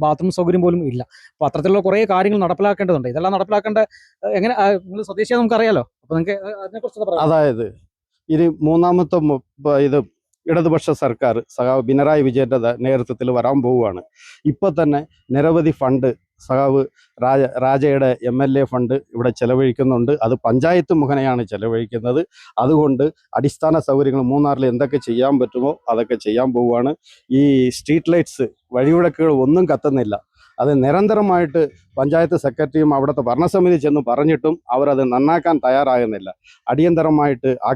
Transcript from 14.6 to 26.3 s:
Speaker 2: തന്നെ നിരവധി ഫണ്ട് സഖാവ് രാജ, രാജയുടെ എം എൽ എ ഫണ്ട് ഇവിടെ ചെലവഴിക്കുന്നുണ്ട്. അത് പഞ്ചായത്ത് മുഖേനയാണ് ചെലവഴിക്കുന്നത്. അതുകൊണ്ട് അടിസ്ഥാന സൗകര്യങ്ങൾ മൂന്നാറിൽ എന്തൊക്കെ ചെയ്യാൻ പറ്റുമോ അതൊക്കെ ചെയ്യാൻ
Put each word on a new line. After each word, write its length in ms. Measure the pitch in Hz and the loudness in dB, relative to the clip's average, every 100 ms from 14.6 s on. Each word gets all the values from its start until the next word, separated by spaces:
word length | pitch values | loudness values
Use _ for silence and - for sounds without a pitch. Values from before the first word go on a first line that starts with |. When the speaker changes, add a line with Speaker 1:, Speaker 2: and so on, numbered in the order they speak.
| 196 | -2
Speaker 2:
തന്നെ 300 | 156 151 147 156 _ _ | 0 0 0 -4 _ _
നിരവധി 400 | 131 156 165 160 | -2 2 2 0
ഫണ്ട് 400 | - 131 131 127 117 _ _ | 0 -2 0 -2 -4 _ _
സഖാവ് 420 | - 131 139 135 135 - _ _ | -4 -2 2 0 -2 -8 _ _
രാജ, 240 | 123 135 127 127 | 0 0 0 -2
രാജയുടെ 480 | 131 135 147 139 131 123 120 | -2 0 2 2 0 0 -2
എം 80 | 127 | -2
എൽ 140 | 139 135 | 0 0
എ 60 | |
ഫണ്ട് 300 | 131 127 120 135 - | 0 -2 -2 -4 -6
ഇവിടെ 160 | 117 123 | -4 -4
ചെലവഴിക്കുന്നുണ്ട്. 840 | 113 120 127 135 117 131 123 120 147 | -2 0 2 0 0 0 0 0 0
അത് 120 | 113 123 | 0 -2
പഞ്ചായത്ത് 480 | 117 127 156 180 156 | 0 0 2 2 2
മുഖേനയാണ് 500 | 165 139 143 135 123 110 | 0 0 0 0 -2 -4
ചെലവഴിക്കുന്നത്. 760 | 101 113 113 113 117 117 131 180 - - - | -6 -4 -4 -4 -6 -2 -2 -4 -12 -10 -4
അതുകൊണ്ട് 460 | 127 156 151 127 147 - _ | 0 2 2 2 -2 -4 _
അടിസ്ഥാന 440 | 117 139 - 160 160 | -4 -4 -2 0 0
സൗകര്യങ്ങൾ 440 | 147 139 139 135 | 0 0 0 0
മൂന്നാറിൽ 440 | 123 139 147 139 131 | 0 0 0 0 -2
എന്തൊക്കെ 300 | 120 135 139 | 0 -2 -4
ചെയ്യാൻ 420 | - 117 135 139 | -4 -2 0 0
പറ്റുമോ 340 | 120 127 135 - - | 0 -2 -4 -4 -4
അതൊക്കെ 260 | 113 113 | -2 -2
ചെയ്യാൻ 380 | 113 107 | -4 -2